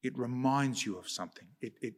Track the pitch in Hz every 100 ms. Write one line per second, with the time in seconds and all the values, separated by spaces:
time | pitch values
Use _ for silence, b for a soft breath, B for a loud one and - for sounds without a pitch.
0 | 131 - 120 127 131 139 135 113 110 90
1 | - - 90 - 87 - 117 - 120